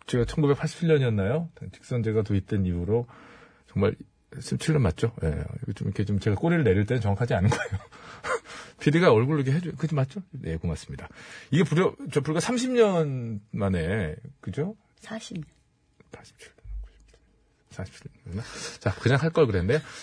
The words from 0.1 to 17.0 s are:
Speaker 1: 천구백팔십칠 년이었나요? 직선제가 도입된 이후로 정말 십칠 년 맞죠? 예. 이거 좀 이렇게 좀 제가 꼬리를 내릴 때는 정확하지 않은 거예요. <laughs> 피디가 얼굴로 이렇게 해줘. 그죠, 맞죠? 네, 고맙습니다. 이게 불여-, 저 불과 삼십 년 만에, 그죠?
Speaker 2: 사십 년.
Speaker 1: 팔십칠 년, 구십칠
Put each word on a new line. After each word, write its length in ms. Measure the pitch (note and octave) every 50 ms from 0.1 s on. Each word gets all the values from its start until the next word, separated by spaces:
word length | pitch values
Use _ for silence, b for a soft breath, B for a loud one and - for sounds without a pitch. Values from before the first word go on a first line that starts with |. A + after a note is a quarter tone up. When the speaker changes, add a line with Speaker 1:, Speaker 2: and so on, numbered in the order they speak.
| - B2 A#2
Speaker 1:
천구백팔십칠 640 | - - - C#3+ C#3+ C#3+ - - D#3+ - - E3+ E3
년이었나요? 640 | D#3 C#3+ C3+ A#2+ A2 G#2 F#2+ G2 B2+ E3 E3+ E3 - - - F#2+ -
직선제가 500 | - - - C3 B2 G#2 A2 G#2+ A2 G#2
도입된 420 | - G#2 G2 - - A2 G2 F#2+
이후로 400 | F2+ F2 E2+ F2 F2 G#2+ A#2 B2 - B B B B B B B B B B B B
정말 240 | - - - - - - - - _ _ _ - - C3+
십칠 320 | B2+ - - B2+ - - D#3
년 80 | D3 B2
맞죠? 300 | F2 D#2+ - - A2+ - - -
예. 40 | D#2+ D2+ D#2 D#2 - - - -
이거 100 | - G2+
좀 140 | - - G#2
이렇게 160 | G2 - G2+
좀 140 | - G#2 G2
제가 160 | - A2 G2+
꼬리를 280 | - - E3 F3 E3+ C#3+
내릴 220 | G#2 F#2 G2+ G#2
때는 140 | G#2 B2 B2+ G#2
정확하지 320 | G2+ G2+ - B2 A2+ -
않은 160 | F#2 F2+ A#2+
거예요. 200 | - - - - - G2 - - B B B B B B B
<laughs> 580 | B C5 A4+ - - - - - - - -
피디가 320 | - D3+ D3 E3 F3+ E3+ B2
얼굴로 280 | G#2+ B2 C3+ D#3+ D3
이렇게 120 | C3+ C3 C3+
해줘. 140 | E3+ F3+ D#3 -
그죠, 180 | C3+ E3 D#3 D#3+
맞죠? 260 | C#3+ C3+ - - G#3 F3+ _ -
네, 240 | B2+ - D#2+ D#2+
고맙습니다. 520 | E2 - F2 D#2 - - - C#2+ C2+ - - B B B B B B B B
이게 120 | C3+ D#3+ F#3+
불여-, 320 | - D3+ E3 F#3+ - - - C#4 D#3 -
저 80 | D3+
불과 200 | C3+ D3 D#3 F3
삼십 320 | E3 - B3 A#3+ B3 B3+ B3+
년 680 | A#3+ A3+ G3+ F#3 E3+ D#3+ C#3+ C3+ B2+ A#2+ A2+ A2+ G#2 - _ -
만에, 640 | A2+ G2+ G2 F#2+ F2 D#2 E2 G2+ A2 F#2 D#2 D#2 - - - - _
그죠? 360 | - - F#2 - D#3 G3 A3 - _ _ _ _
Speaker 2:
사십 360 | - - G#3+ A3+ - - - E3+
년. 60 | D3 - _ _ _ _ _ _ _ _ _ _ - _
Speaker 1:
팔십칠 380 | - - - - - - - -
년, 80 | _ _ - - - - -
구십칠 300 | - - -